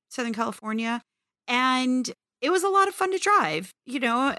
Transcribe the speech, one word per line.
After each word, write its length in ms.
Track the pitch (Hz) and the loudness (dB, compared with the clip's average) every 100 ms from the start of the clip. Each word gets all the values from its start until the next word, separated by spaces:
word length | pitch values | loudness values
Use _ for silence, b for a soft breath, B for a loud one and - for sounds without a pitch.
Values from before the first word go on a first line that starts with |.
| _ | _
Southern 240 | - 233 | -6 -4
California, 680 | 220 226 - 220 220 226 240 - _ _ _ - | -2 -4 -6 -6 -4 -4 -6 -8 _ _ _ -4
and 640 | 247 254 254 254 254 240 - _ _ | 0 2 0 0 0 -2 -10 _ _
it 80 | 269 | 0
was 140 | 370 | 2
a 60 | 381 | 4
lot 200 | 392 392 | 4 2
of 60 | - | 2
fun 160 | 381 | -2
to 60 | 381 | 0
drive. 540 | 392 415 185 156 185 - - | 2 4 2 -2 -6 -14 -8
You 160 | 254 | -2
know, 340 | 240 233 269 | 0 2 2